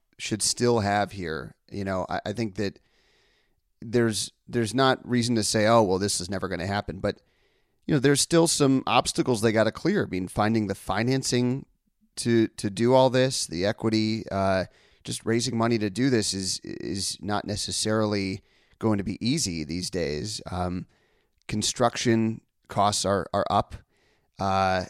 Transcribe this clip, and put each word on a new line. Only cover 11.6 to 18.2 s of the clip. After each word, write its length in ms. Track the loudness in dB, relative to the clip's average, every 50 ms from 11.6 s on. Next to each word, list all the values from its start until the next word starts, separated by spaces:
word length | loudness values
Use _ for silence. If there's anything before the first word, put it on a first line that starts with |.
| -6 _ _ _ _ _ _ _ _ _ -12 -6
to, 300 | 0 2 4 4 4 2
to 220 | _ -4 -6 -6
do 240 | -2 0 2 4 6
all 160 | 6 6 6
this, 380 | 4 2 2 2 0 -2 -6 -6
the 180 | -4 -2 -2
equity, 580 | -2 -2 0 -2 0 2 2 0 0 -2 -4 -6 -4
uh, 340 | -2 -2 0 0 0 0 -2 -4 _ _ _ _ _ _ -12
just 220 | -10 -10 -8 -4
raising 320 | -2 -2 0 0 -2 -2 0
money 220 | 0 0 0 0
to 100 | 0 -2
do 220 | -2 0 0 2
this 200 | 2 2 0 0
is, 280 | -2 -4 -4 -4 -6 -8
is 580 | -8 -10 -12 -10 -8 -6 -6 -4 -6 -6 -8 -8
not 240 | -6 -4 -4 -4 -4
necessarily 960 | -4 -6 -6 -6 -6 -4 -4 -2 0 0 0 0 0 0 -2